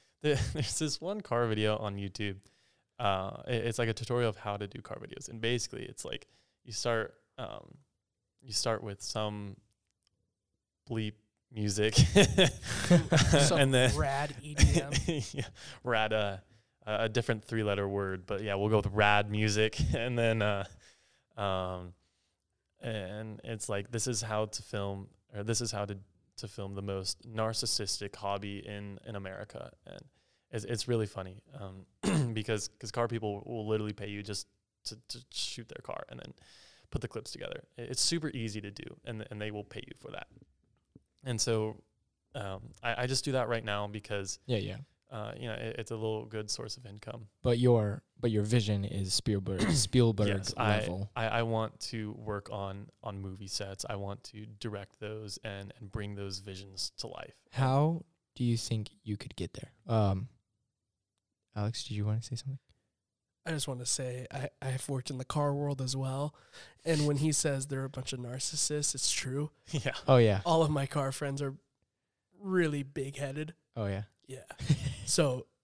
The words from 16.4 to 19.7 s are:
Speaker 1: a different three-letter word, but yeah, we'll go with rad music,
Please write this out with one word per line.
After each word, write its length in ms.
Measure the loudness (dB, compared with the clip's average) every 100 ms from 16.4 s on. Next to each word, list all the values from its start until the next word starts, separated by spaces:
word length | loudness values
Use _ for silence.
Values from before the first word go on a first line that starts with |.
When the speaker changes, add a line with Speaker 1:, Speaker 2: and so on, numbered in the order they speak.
| -12 _ _ _ -4
Speaker 1:
a 220 | 0 2
different 360 | 2 2 0
three-letter 440 | -2 0 2 2 0
word, 380 | 0 -2 -4 -4
but 160 | -4
yeah, 120 | -2
we'll 140 | 0 4
go 80 | 4
with 100 | 4
rad 420 | 6 8 8 4
music, 480 | 2 4 4 2